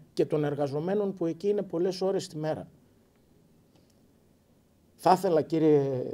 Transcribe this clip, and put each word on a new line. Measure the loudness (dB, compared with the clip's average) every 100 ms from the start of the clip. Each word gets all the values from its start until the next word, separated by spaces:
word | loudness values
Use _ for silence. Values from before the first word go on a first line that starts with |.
| -8
και | -2 0
των | 0
εργαζομένων | 0 -2 -2 -2 -2 -2 -2
που | -2 -4
εκεί | -2 -2
είναι | -2
πολλές | -2 -2 -2 -2
ώρες | -2 -2 -4
τη | -6
μέρα. | -4 -4 -8 -18 _ _ _ _ _ _ _ _ _ _ _ _ _ _ _ _ _ _ _ _ _
Θα | _ 4
ήθελα, | 4 4 0
κύριε | 0 2 4 4 2 -4 -6